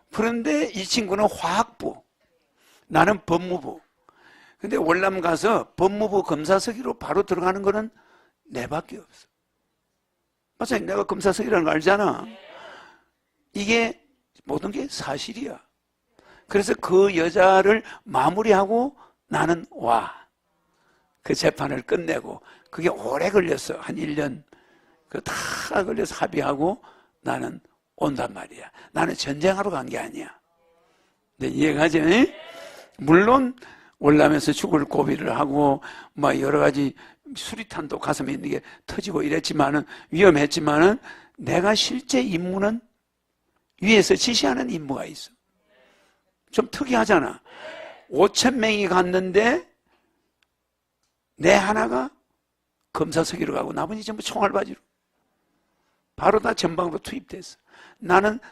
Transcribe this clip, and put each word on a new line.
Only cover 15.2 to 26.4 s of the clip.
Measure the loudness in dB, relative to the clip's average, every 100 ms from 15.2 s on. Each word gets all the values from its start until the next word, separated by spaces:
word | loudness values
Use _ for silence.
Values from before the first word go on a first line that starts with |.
| -8 -10 -12 -12 _ _ _ _ _ _ _ _ -2
그래서 | 0 0 -2
그 | 2 6 6 4
여자를 | 2 4 6 6 6 4 0 -16
마무리하고 | -6 0 0 2 4 4 4 0 -2 -6 -20 _ -6
나는 | -2 0 -2 -6
와. | -6 0 0 0 -10 -20 _ _ _ _ _ _ _ _ _
그 | -6 -2
재판을 | 0 0 -4 -6
끝내고 | -4 -4 -2 -6 -6 -14 -18 -20 _
그게 | -4 -2
오래 | -2 -4 -2 0
걸렸어. | 2 2 0 -6 -10
한 | -10 -8
일 | -6 -4
년. | -6 -8 -16 _ _ _ _ _ _
그 | -12
다 | -8 -8 -8 -8 -4 -2 -2
걸려서 | -2 -4 -4
합의하고 | -4 -2